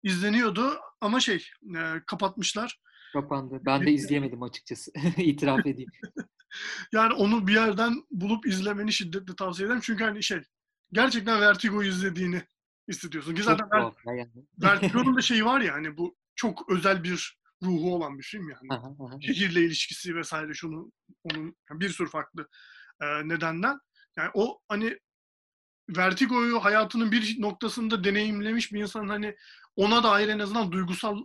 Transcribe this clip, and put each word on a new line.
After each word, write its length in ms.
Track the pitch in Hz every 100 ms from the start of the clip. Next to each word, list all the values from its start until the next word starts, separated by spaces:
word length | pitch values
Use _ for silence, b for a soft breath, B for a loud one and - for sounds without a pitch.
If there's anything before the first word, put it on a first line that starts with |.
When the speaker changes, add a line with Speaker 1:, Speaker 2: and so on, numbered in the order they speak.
Speaker 1:
izleniyordu 760 | 196 180 202 220 233 180 262 302 - _
ama 180 | 208 254
şey, 260 | 247 185 - _ 208 165
e, 240 | 160 160 -
kapatmışlar. 720 | 185 196 196 185 208 233 - _ B B
Speaker 2:
Kapandı. 480 | 143 143 139 131 135 135
Ben 160 | 135
de 40 | 139
Speaker 1:
Bir 80 |
Speaker 2:
izleyemedim 500 | 147 131 147 135 120
açıkçası. 480 | 123 - - 120 - 156 165
<laughs> 120 | 170
İtiraf 480 | 170 143 143 135 -
edeyim. 220 | 180 131 _
Speaker 1:
<laughs> 0 | - 311 - _ _ B B B B
Yani 200 | 220 220
onu 340 | - 202 226 190
bir 60 |
yerden 500 | 214 226 196 233 247 -
bulup 360 | 220 196 226 233
izlemeni 460 | 190 196 202 214
şiddetle 420 | 214 180 190 185 175
tavsiye 320 | 190 170 214
ederim. 140 | 247
Çünkü 200 | 240 208
hani 200 | 220 208
şey, 180 | 202 180 - _ _ _ _
gerçekten 480 | 190 254 233 202 220
Vertigo'yu 480 | 208 202 226 208 196
izlediğini 540 | 185 190 170 180 180 - _ _ _ -
hissediyorsun. 460 | 180 175 151 147 165
Ki 60 |
Speaker 2:
Çok 40 | 208
Speaker 1:
zaten 240 | 208 208
Ver-, 100 | 214
Speaker 2:
tuhaf 140 | 220 - -
ya 80 |
yani. 180 | 123 120 117 139 -
<laughs> 60 |
Speaker 1:
Vertigo'nun 540 | 190 202 190 220 262 254
da 40 |
şeyi 240 | - 233 220
var 160 | 269
ya, 120 | 196
hani 240 | 143 156 151
bu 200 | 175 _ _ -
çok 340 | 233 180 -
özel 340 | 185 185 190
bir 340 | 170 170 - _ _ _
ruhu 320 | 180 170 175 175
olan 240 | 151 139
bir 40 |
film 260 | 131 208 165
yani. 180 | 131 131
Speaker 2:
Aha, 180 | 127 127
aha. 340 | 143 131 131
Speaker 1:
Şehirle 400 | 151 170 190 170
ilişkisi 540 | 170 156 - 175 180 165
vesaire, 380 | 156 156 156
şunu, 380 | 143 165 156 - _ _ _
onun, 320 | 170 156 160 - _
yani 100 | 156
bir 100 | 190
sürü 200 | 165 170
farklı, 380 | 156 143 170 147 B B B B _
e, 40 | 147
nedenden. 720 | 147 151 165 165 165 226 277 _ b b -
Yani 120 | 165
o 260 | 202 233 - _
hani 320 | 208 226 - _ _ _ _ _ _ _ _ -
Vertigo'yu 720 | 180 185 185 254 247 233 233
hayatının 480 | 196 214 214 233 226
bir 300 | 233 214 226
noktasında 640 | 208 - 226 - 220 220
deneyimlemiş 680 | 190 202 214 208 208 233 226
bir 80 | 208
insanın 280 | 208 220 202
hani 260 | 208 208 202 B B B -
ona 280 | 202 233
dair 240 | 226 202 214
en 120 | 214
azından 320 | 202 226 196
duygusal 460 | 180 180 185 220 208